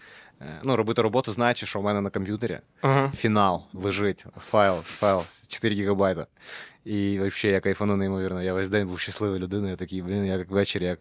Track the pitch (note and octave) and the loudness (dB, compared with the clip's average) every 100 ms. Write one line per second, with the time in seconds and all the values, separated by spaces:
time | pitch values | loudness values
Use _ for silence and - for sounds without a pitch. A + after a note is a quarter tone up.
0 | - - - _ C#2+ D#2+ C3 A#2+ G#2+ A#2 | -20 -20 -20 _ -16 -8 0 2 2 2
1 | A2 A#2 B2 G2+ A#2+ B2 G#2 G#2 G#2 G#2 | 2 2 0 0 0 0 -4 -2 0 0
2 | G2 G2 F#2+ G#2+ A#2 D#2+ - _ C3+ C3+ | -2 -4 -4 -4 -4 -6 -12 _ 2 4
3 | C3+ C#3 A2+ G#2+ G2 F2 - F#2+ G2 F#2+ | 2 0 2 6 4 2 -6 -6 -4 0
4 | G2+ F2+ - - - A2 G2 F2+ E2 - | 0 -2 -10 -18 0 4 6 4 -4 0
5 | G#2+ F#2+ D#2+ - - - A#2 G#2 G2+ G2 | 2 2 -2 -12 -10 -2 -2 0 0 2
6 | G2 E2+ D2 _ - - - _ - G#2 | 2 0 -6 _ -18 -16 -18 _ -6 -2
7 | G2+ G2 G2 - G#2 F#2+ G2 F#2+ G#2 G2+ | 0 0 -2 0 2 2 2 0 0 0
8 | G2 F#2+ F#2+ F#2 F#2 F#2 F#2+ G#2 F#2+ F2+ | 0 -2 -4 -4 -2 -2 0 0 0 -4
9 | - - G#2 F#2+ F#2 G2+ G2+ F2+ F2+ F#2+ | -6 -4 -2 -2 -4 -4 -4 -6 -6 -6
10 | F2 G2+ G2 F#2+ F2+ G2 G2 G2 F2+ F2 | -4 -2 0 -2 0 0 0 0 -4 -4